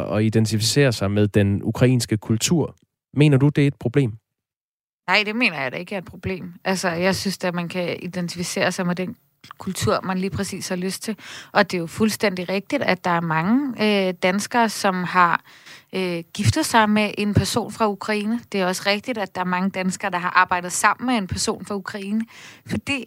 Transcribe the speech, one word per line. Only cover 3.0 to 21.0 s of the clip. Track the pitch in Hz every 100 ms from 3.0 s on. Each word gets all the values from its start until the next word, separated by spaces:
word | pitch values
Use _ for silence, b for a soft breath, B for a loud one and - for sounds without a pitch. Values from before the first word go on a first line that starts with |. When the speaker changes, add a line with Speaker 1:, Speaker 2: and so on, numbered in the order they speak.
| _
Speaker 1:
Mener | - 151 135
du, | 147
det | 151
er | 143
et | -
problem? | 120 143 123 113 _ _ _ _ _ _ _ _ -
Speaker 2:
Nej, | 196 208
det | 220
mener | 240 151
jeg | 131
da | 156
ikke | 180
er | 202
et |
problem. | - 180 185 185 180 170
Altså, | 185 185 185
jeg | 165 185
synes, | 185 202 -
at | 185
man | 175 170
kan | 180 170 -
identificere | 180 180 175 175 175 196 180
sig | 185 175
med |
den | 175 180 - _ _ - -
kultur, | - 180 - 180
man | 185 185
lige | 190
præcis | - 196 190 -
har | 185
lyst | 190 -
til. | - - B B B
Og | - 202
det | 185
er |
jo | 165
fuldstændig | - 220 202 208 185 175
rigtigt, | 196 - 285
at | - 180
der | 180
er | 170
mange, | 170 160 175 247 285 226
øh, | 214 202 185 180
danskere, | 185 202 - 240 226
som | - 202 185
har, | 175 180 170 - B B B B B
øh, | 190 185 170 165
giftet | - 208 311 302
sig | 233 214
med | 214 208 -
en | 208
person | 202 196 240 208
fra | - 220
Ukraine. | 196 - 208 208 233 -
Det | 202
er | 180
også | 185 202
rigtigt, | 208 226 220
at | 190
der | 185
er |
mange | 185 180 190
danskere, | 190 185 180 202
der | 175
har | 175
arbejdet | - 180 180 180
sammen | - 214 -